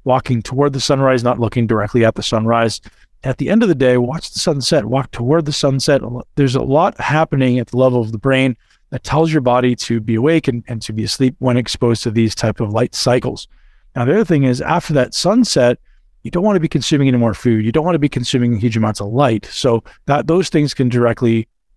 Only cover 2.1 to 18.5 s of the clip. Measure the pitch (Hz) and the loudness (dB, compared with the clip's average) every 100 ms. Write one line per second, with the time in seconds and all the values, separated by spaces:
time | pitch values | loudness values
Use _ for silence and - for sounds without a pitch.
2.1 | - - 113 110 117 117 - - _ _ | 0 -2 -2 0 2 0 -4 -14 _ _
3.1 | _ 135 127 143 208 226 139 127 123 123 | _ -8 -4 0 2 2 2 2 2 0
4.1 | 156 - - - 143 123 156 110 127 127 | -4 -10 -6 -2 -2 0 0 0 -4 -4
5.1 | - 120 165 151 147 143 135 - 139 110 | -6 0 0 0 -2 0 0 2 0 0
6.1 | 123 - - 135 127 135 143 185 - - | -12 -8 0 0 0 0 2 2 -2 -2
7.1 | 151 160 139 131 123 113 120 127 123 110 | 0 0 0 0 0 -2 0 2 2 -2
8.1 | 110 135 131 131 117 _ _ - - - | -4 0 2 2 -2 _ _ -12 -10 -2
9.1 | 143 160 156 127 127 127 120 - 117 107 | 0 2 2 2 2 2 0 -2 -4 -2
10.1 | 110 139 165 - 120 - 117 - 110 110 | 0 2 2 0 -4 -6 -10 -8 -6 -4
11.1 | - 131 - 127 123 120 - 120 113 120 | 0 0 0 -2 0 -2 -2 0 0 -2
12.1 | 110 113 - 110 104 110 110 123 - - | 0 0 0 -4 -2 -2 -2 -2 -2 0
13.1 | 123 123 - - _ - - _ - 120 | 0 -2 -8 -14 _ -20 -20 _ -4 0
14.1 | 196 214 156 135 123 - 160 - 143 127 | 2 2 2 2 0 -2 -4 0 0 0
15.1 | - 170 233 226 - 123 127 _ - _ | -2 0 2 2 2 2 0 _ -20 _
16.1 | _ - 175 208 196 156 151 - 147 135 | _ -8 -2 0 0 0 -2 0 0 2
17.1 | 123 117 101 123 110 110 135 165 165 143 | 2 0 0 0 0 0 0 0 0 0
18.1 | 131 120 127 120 | -2 -2 0 0